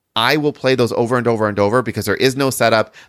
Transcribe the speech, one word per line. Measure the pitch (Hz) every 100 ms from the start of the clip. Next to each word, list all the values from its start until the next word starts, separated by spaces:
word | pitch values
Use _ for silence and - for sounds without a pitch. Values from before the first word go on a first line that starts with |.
| _ 113
I | 120 151
will | 147
play | - 131 127
those | 113
over | - 113 123
and | 117
over | 113 107
and | 101
over | 101 123
because | 113 104 101
there | -
is | 131 131
no | 135
setup, | - 113 110 - -